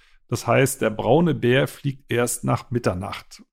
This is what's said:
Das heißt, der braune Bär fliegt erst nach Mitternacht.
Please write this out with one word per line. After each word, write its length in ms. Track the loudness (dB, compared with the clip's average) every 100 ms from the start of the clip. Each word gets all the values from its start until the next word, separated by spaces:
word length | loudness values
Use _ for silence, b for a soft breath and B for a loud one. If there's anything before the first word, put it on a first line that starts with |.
| b b -8
Das 180 | -6 0
heißt, 340 | 2 2 0
der 100 | -2
braune 440 | 0 2 4 4 0
Bär 320 | 2 2 0
fliegt 420 | -4 -6 -6 -4
erst 360 | -2 -2 -2 -2
nach 260 | -2 -2
Mitternacht. 720 | -2 -2 -2 -6 -12 -16 -20 -16